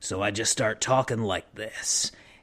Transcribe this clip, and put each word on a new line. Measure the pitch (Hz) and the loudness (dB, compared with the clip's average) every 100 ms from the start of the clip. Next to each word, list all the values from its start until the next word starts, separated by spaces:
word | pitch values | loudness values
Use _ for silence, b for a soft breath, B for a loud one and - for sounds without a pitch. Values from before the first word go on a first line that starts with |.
So | - 95 | -6 -2
I | 101 | 0
just | 101 110 | 0 0
start | - 117 110 | 2 0 0
talking | - 131 127 117 | 2 4 4 0
like | 110 90 - - | 0 -2 -4 -12
this | 110 - - - - B B B | -10 -8 -2 0 -2 B B B